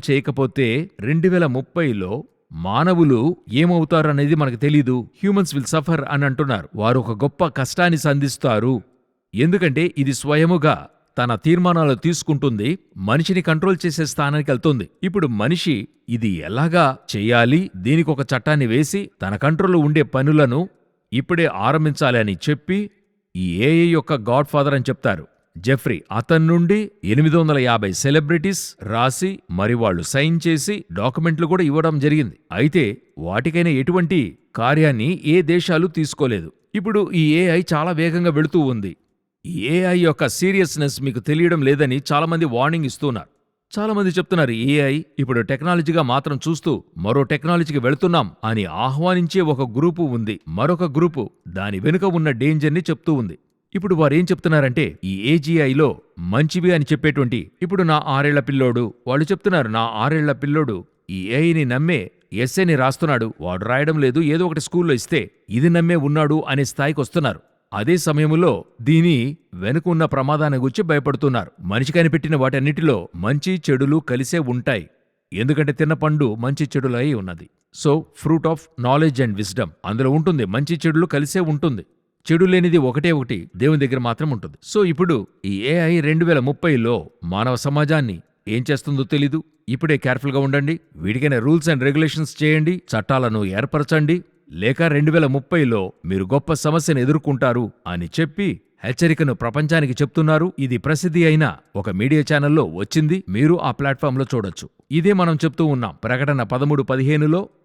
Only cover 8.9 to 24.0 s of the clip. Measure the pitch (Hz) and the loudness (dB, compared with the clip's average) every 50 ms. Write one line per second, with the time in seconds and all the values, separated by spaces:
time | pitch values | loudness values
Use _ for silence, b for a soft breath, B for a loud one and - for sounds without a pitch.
8.9 | _ _ _ _ _ _ _ _ - 101 135 165 180 196 185 160 127 139 170 175 | _ _ _ _ _ _ _ _ -2 0 2 2 2 2 2 0 0 0 0 -2
9.9 | - 143 135 135 135 - - 139 147 151 160 165 180 165 143 156 127 95 - - | 0 0 -2 -2 -2 -2 -2 0 2 2 4 4 2 2 2 2 0 0 -4 -12
10.9 | _ _ _ _ _ - 120 123 117 104 - 156 170 180 175 180 175 165 160 147 | _ _ _ _ _ -2 -2 0 -2 0 2 2 2 4 4 2 2 2 2 2
11.9 | 131 - - 165 170 - - - 151 139 143 139 117 104 101 131 175 190 _ _ | 0 0 0 -2 -2 -2 -2 -2 -2 0 0 0 0 0 -2 -4 -4 -6 _ _
12.9 | _ - 95 101 117 151 165 - 190 185 165 170 160 156 165 190 190 156 - 175 | _ -6 -2 0 0 2 2 0 0 0 0 0 0 0 2 0 0 0 -2 -4
13.9 | 143 - 160 139 - - 147 143 147 151 143 151 139 120 - 165 143 120 92 - | -2 -2 -4 -4 -4 -4 -2 -2 0 -2 0 0 -2 0 2 0 0 0 -2 -6
14.9 | _ _ - 185 170 208 165 131 117 104 104 131 175 175 - 175 143 104 - - | _ _ -6 -4 -2 0 -2 0 -2 -2 0 0 0 0 0 -2 -2 -2 -4 -8
15.9 | _ _ _ - 117 117 113 107 95 80 76 78 101 123 151 170 165 180 160 135 | _ _ _ -6 -4 -2 -2 -2 -2 -4 -4 -6 -4 -2 0 0 2 2 2 2
16.9 | 131 - _ - - 107 101 110 120 117 117 120 135 170 190 190 - 92 90 117 | 0 -4 _ -8 -6 -4 0 2 4 4 4 4 4 2 0 -2 -8 -6 -2 0
17.9 | 147 165 165 147 151 131 135 - 135 123 - 151 151 147 135 113 110 131 151 143 | 2 2 2 0 -2 -4 -4 -4 -4 -2 0 0 0 2 2 2 2 2 0 0
18.9 | - 202 196 - - _ 101 95 101 101 - 143 160 156 196 185 180 170 147 147 | -2 -6 -6 -8 -10 _ -6 -6 -4 -2 0 0 0 2 2 2 4 4 2 4
19.9 | 151 160 143 - - 131 135 147 151 151 147 123 120 147 180 190 - _ _ _ | 2 2 2 2 0 0 2 4 4 4 4 4 2 0 -4 -4 -8 _ _ _
20.9 | _ _ _ _ - 123 - - 180 170 165 123 85 92 101 120 143 160 156 151 | _ _ _ _ -4 -4 -2 0 0 0 0 0 0 0 0 0 2 2 2 0
21.9 | 139 - 156 131 123 117 110 104 95 85 - 151 147 135 - - 185 202 208 202 | 0 0 0 2 2 2 0 0 -2 -4 -2 -2 -2 -2 -2 -4 -4 -2 -4 -6
22.9 | - _ _ _ _ _ _ _ - 90 92 90 85 90 113 143 160 165 170 170 | -10 _ _ _ _ _ _ _ -8 -4 -4 -2 -2 0 2 2 4 4 4 4
23.9 | 165 156 | 2 0